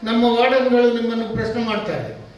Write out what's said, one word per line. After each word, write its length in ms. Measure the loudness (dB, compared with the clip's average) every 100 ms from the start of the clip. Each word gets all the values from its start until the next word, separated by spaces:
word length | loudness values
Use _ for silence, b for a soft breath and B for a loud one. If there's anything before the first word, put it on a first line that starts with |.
| 0
ನಮ್ಮ 160 | 2 2 4
ವಾರ್ಡನ್ಗಳು 540 | 2 2 2 4 4 2
ನಿಮ್ಮನ್ನು 280 | -2 -4 -4 -4
ಪ್ರಶ್ನೆ 240 | -4 -4 -4
ಮಾಡ್ತಾರೆ. 420 | -4 -4 -6 -8 -12 -18